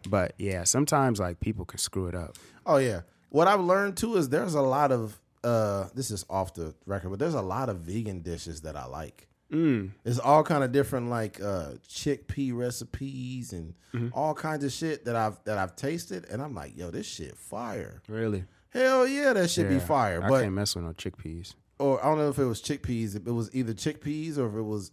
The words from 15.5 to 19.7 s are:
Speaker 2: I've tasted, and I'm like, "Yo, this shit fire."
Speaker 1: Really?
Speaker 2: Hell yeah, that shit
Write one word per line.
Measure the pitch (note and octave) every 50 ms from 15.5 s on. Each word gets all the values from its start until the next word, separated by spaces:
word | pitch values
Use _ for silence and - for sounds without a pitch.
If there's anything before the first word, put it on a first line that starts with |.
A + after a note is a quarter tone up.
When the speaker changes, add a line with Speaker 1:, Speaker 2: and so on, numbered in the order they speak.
| G#2+ G2+
Speaker 2:
I've | F#2+ F2+ -
tasted, | - - C#3 D#3+ F3 E3+ - G3 F3+ E3 -
and | - A2+ C#3
I'm | D3+ C3
like, | F2+ D2 D2 -
"Yo, | C2 F2 F2
this | E2 - -
shit | - - - E2 C2 -
fire." | - - - - A3 A#3+ A#3 - A2+ D#2 - - - - -
Speaker 1:
Really? | G#2+ A2 A2+ A2 G#2 F#2+ F2+ - _ _ _ _
Speaker 2:
Hell | - A#3+ C4 C4 C4 C4 B3+
yeah, | C4 C#4 C#4+ D4 C4+ B3+
that | G3+ F3+ E3+
shit | - - G#2 G2